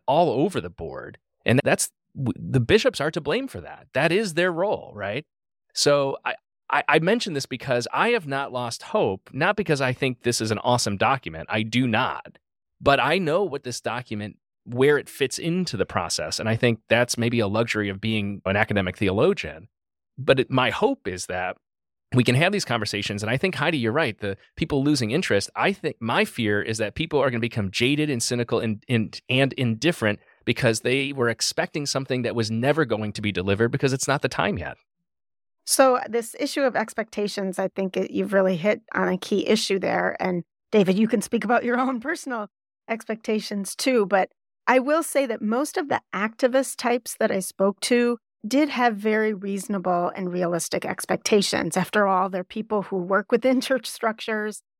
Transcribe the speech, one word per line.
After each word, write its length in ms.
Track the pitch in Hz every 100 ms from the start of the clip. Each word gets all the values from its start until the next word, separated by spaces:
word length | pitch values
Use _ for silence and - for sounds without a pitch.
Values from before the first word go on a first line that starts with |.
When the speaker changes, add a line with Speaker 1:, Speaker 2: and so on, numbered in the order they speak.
| -
Speaker 1:
all 220 | 151 165
over 320 | 117 170 120
the 80 | 85
board. 480 | - 80 - - - _ _
And 160 | - 127
that's, 280 | 131 190 - _ _ -
w-, 180 | 135 -
the 220 | 85 123
bishops 420 | 117 214 269 -
are 100 | 151
to 100 | 165
blame 260 | 143 214 269
for 140 | 92
that. 260 | 78 151 -
That 180 | 131 160
is 220 | 190 214
their 180 | 156 180
role, 400 | 165 202 - - 104
right? 300 | 101 127 - _ _ _ _
So 440 | - 151 143 139 -
I, 120 | 127 - _ _ -
I, 140 | 147 -
I 120 | 156
mention 340 | 170 233 196
this 120 | 139 -
because 420 | 127 135 120 117
I 160 | 139 214
have 180 | 240 143
not 240 | 139 117
lost 320 | 123 120 -
hope, 460 | - 214 127 95 -
not 220 | 127 180 208
because 260 | 170 139
I 120 | 131
think 300 | 123 135 123
this 180 | 120 -
is 100 | 110
an 60 | 104
awesome 380 | 123 120 107 98
document. 500 | 110 135 80 80 -
I 100 | 110
do 240 | 110 120 127
not. 500 | 110 113 - - - _ _ _ -
But 180 | 139 135
I 180 | 131 185
know 260 | 156 175
what 200 | 185 131
this 180 | - -
document, 560 | 113 120 - 104 104 - _ _ -
where 320 | 120 139 143
it 120 | -
fits 280 | - 131 -
into 400 | 165 180 175 95
the 80 | 90
process. 540 | 98 82 - 80 -
And 100 | 110
I 60 | 117
think 240 | 120 113 -
that's 280 | 117 123 -
maybe 220 | 117 117
a 80 | 101
luxury 420 | 107 117 107 101
of 120 | 98
being 400 | 110 110 101 98 95
an 100 | 101
academic 420 | - 101 92 -
theologian. 680 | 95 101 175 202 76 80 104 _ _ _ _ -
But 220 | 143 131
it, 120 | -
my 200 | 127 123
hope 360 | - 220 269 95
is 200 | 90 -
that 300 | 90 90 - _ _ _ _ -
we 100 | 127
can 120 | 117 127
have 160 | 175
these 140 | 202 -
conversations. 560 | 120 104 104 101 101
And 80 | 107
I 60 | 131
think, 180 | 190 151
Heidi, 220 | 151 151
you're 140 | 113
right. 260 | 139 139 -
The 200 | 101 98 _ -
people 280 | - 143
losing 280 | 143 139 107
interest, 380 | 151 - 101 - -
I 180 | 156
think 240 | 196 151 -
my 240 | 113 156
fear 380 | 214 - 104 104
is 160 | - 110
that 180 | 104 -
people 240 | 165 147
are 100 | 135
gonna 100 | 117
become 300 | 113 113 95
jaded 380 | - 127 147 151
and 140 | 120
cynical 360 | - 120 117 110
and, 240 | 113 104 -
and, 320 | 120 98 - -
and 240 | 131 135
indifferent 640 | 135 120 110 160 - 107 104 _ _ -
because 360 | - 120 110
they 320 | 123 135 139
were 160 | 139 117
expecting 560 | 113 - - 180 160 139
something 360 | 135 135 127
that 140 | 117 117
was 140 | 110
never 360 | 113 135 151 123
going 260 | 107 107
to 80 | 107
be 100 | 104
delivered 380 | 92 95 101 117
because 220 | 139 139
it's 160 | 135 -
not 140 | 127
the 80 | 135
time 280 | - 185 202
yet. 200 | 147 - _ _ _ _ _ _ _ _ -
Speaker 2:
So 340 | - 262 247 -
this 280 | 233 226 -
issue 220 | 285 302
of 140 | 262 220
expectations, 800 | 220 - 214 214 208 208 190 180
I 120 | 190
think 280 | - 185 190
it, 140 | -
you've 220 | 196 196
really 220 | 196 190 170
hit 280 | 208 - -
on 140 | 185 185
a 100 | 185
key 300 | - 196 -
issue 320 | 220 - 190
there. 360 | 175 175 180 -
And 240 | 185 175 - _ _
David, 280 | 214 185 190
you 80 | 220
can 160 | 226
speak 200 | - 233
about 200 | 202 240
your 160 | 240 247
own 200 | 262 247
personal 480 | 269 339 277 233 202 _ _ _ -
expectations 880 | 226 - 220 - 214 - 202 185 -
too. 300 | 269 247 190
But 240 | 196 - _ _ _ -
I 100 | 262
will 240 | 254 320
say 240 | - 277 233
that 160 | 214
most 340 | 208 240 302 381
of 140 | 277
the 120 | - -
activist 640 | 190 214 - 254 262 262 -
types 380 | 247 247 - -
that 120 | 220
I 80 | 202
spoke 400 | - - 196 -
to 380 | - 240 240 233 _ _ 214
did 220 | 262 294
have 260 | 240 240 202
very 380 | 214 214 220
reasonable 800 | 190 196 196 190 196 185 175 175 -
and 160 | 180
realistic 540 | 180 175 170 - - -
expectations. 920 | 185 - 185 - 208 - - 170 185
After 300 | 175 214 196
all, 240 | 185 190
they're 140 | 185
people 400 | 185 220 220 208
who 140 | 185 190
work 340 | 175 196 -
within 280 | 233 262 254
<laughs> 0 |
church 260 | - 262 -
structures. 720 | - 226 220 - 214 214 - _